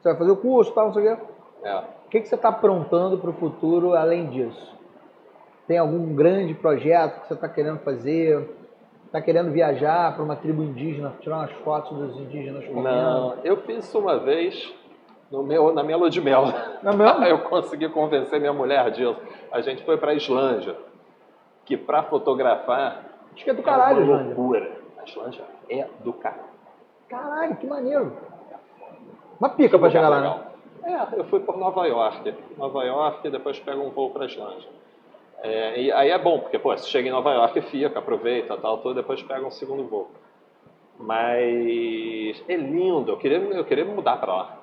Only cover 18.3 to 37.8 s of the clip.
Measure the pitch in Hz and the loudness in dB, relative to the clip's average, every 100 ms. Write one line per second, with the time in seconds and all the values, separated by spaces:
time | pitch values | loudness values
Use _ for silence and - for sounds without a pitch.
18.3 | 151 147 143 131 139 120 - 123 110 - | 0 0 0 2 4 2 2 -2 -2 -10
19.3 | - - 123 120 131 - 160 147 151 143 | -18 -6 -4 -4 -6 0 0 2 0 0
20.3 | 131 135 113 98 82 - - _ _ _ | 0 2 0 -4 -10 -14 -20 _ _ _
21.3 | _ _ _ - 131 - 147 - 143 - | _ _ _ -6 -6 0 0 2 -2 0
22.3 | 127 131 110 - 127 135 - - - - | 2 2 2 0 -2 -2 -6 -18 -20 -20
23.3 | - - 240 - 269 254 160 139 131 123 | -10 -4 -2 2 4 6 6 6 4 2
24.3 | 123 127 113 - - - - - 110 117 | -2 0 0 -2 -12 -18 -20 -18 -14 -14
25.3 | 123 - - - 123 127 - 120 - 110 | -14 -18 -20 -8 -6 -6 -8 -10 -8 -8
26.3 | - - - - _ _ _ _ 247 294 | -10 -18 -20 -20 _ _ _ _ -10 -8
27.3 | 302 330 - 269 285 254 294 185 - - | -4 -4 -4 -6 -4 -2 0 -2 -6 -18
28.3 | - - - _ _ - - - - - | -20 -20 -20 _ _ -20 -20 -20 -20 -20
29.3 | - 269 - 262 180 165 160 156 143 139 | -4 -4 4 6 8 6 6 4 4 0
30.3 | - - - - - 339 349 220 220 - | -4 -10 -20 -20 -14 -6 -4 -4 -6 -2
31.3 | 196 - 185 185 185 170 117 110 - - | -2 -2 -4 -4 -2 0 2 0 -2 -10
32.3 | - - - 139 135 127 135 151 147 156 | -10 -18 -10 -6 -4 -4 0 -2 -2 -8
33.3 | 135 143 139 - 139 139 127 131 139 127 | -6 -6 -8 -8 -6 -6 -4 -6 -4 -8
34.3 | - 104 92 - - _ _ _ - _ | -8 -14 -14 -18 -20 _ _ _ -20 _
35.3 | - 110 110 110 120 135 135 139 180 175 | -12 -6 -4 -2 -2 0 4 4 4 2
36.3 | 156 - - 135 101 - 135 127 131 135 | 0 -2 -2 -2 -2 -2 -2 0 0 0
37.3 | 127 117 - - 139 | 2 2 2 -4 -4